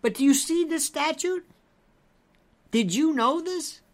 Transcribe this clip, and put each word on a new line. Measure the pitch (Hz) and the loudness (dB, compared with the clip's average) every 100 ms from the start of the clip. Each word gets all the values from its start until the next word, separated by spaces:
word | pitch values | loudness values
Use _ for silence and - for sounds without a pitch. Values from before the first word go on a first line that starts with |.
But | 240 226 | -2 2
do | |
you | 269 | 4
see | 277 - 330 | 4 2 0
this | 330 320 - | 0 -2 -4
statute? | 302 294 320 359 370 - _ _ _ _ _ _ _ _ _ _ _ _ | -2 -4 -2 -4 -4 -8 _ _ _ _ _ _ _ _ _ _ _ _
Did | 226 196 185 | 0 0 2
you | 320 | 0
know | 285 233 320 | 2 0 0
this? | 339 359 - - _ | -4 -8 -8 -14 _